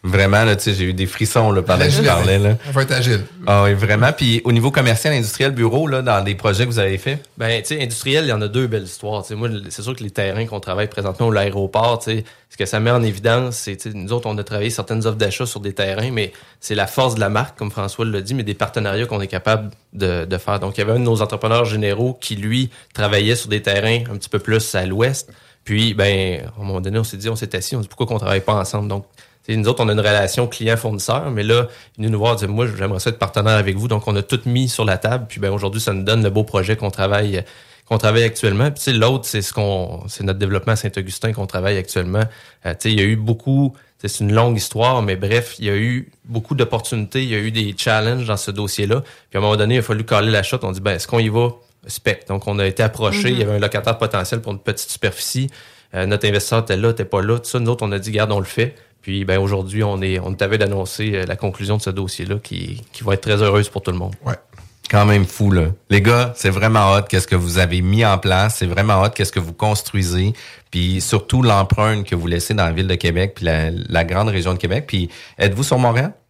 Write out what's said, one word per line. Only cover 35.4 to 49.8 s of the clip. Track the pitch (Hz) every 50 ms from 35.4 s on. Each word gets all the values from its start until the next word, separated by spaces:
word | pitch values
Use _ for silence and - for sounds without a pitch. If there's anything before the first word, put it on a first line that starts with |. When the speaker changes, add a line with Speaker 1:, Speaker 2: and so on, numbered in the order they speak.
Speaker 3:
ben, | 101 98
aujourd'hui, | 98 101 101 98 98 113
ça | 110 - 101
nous | 95 95
donne | 98 110 117 110
le | 101
beau | 95 107 110
projet | - - 98 92 92 110
qu'on | 107 - 98
travaille, | 95 - 95 98 101 101 104 104 98 90 92 - - - - - - _ _
qu'on | _ 113 104
travaille | - 107 107 117 117
actuellement. | 113 113 - - 110 98 101 131 147
Puis, | 143
tu | - -
sais, | 143 127
l'autre, | 110 110 120 131 131 113
c'est | - - 107 95
ce | - -
qu'on, | - 104 101 98 92 90 87 85 87 -
c'est | 104 - - 101
notre | 98 95 98
développement | 101 95 98 98 - 113 113
à |
Saint-Augustin | 107 - 104 - 101 95 92 92 - - 113 107
qu'on | 104 98
travaille | 92 - 92 90 98 104 95
actuellement. | 90 - - 95 90 90 92 107 110 113 - - - - _ _ _
Euh, | 92 82
tu | -
sais, | - 110 110
il | 104
y | 98
a |
eu | 101 110
beaucoup, | 110 107 110 117 113 - 135 135 139 143 135 127 - _ _ _ _
tu | - 101
sais, | - -
c'est | 107
une | 101 104
longue | 110 117 120 117
histoire, | 107 - - - 110 117 123 131 123 110
mais | 101 95
bref, | 92 101 98 110 120 120 - - -
il | -
y | 101
a | 101
eu | 101 110 120 123 127 - - _ _ _
beaucoup | - 117 113 110 - 156
d'opportunités, | 135 123 110 - 117 - - 127 113 104 95 - 135 131
il | 127
y | 113
a | 107
eu | 104 113
des | 110 113 107 104 98
challenges | - - 123 110 110 107 113 123 127 123
dans | 113 107
ce | 98 - - 104
dossier-là. | 104 104 101 - - 104 98 110 - - - - - _ _
Puis, | -
à | 98
un |
moment | 101 104 107
donné, | 107 104 107 123
il |
a | 127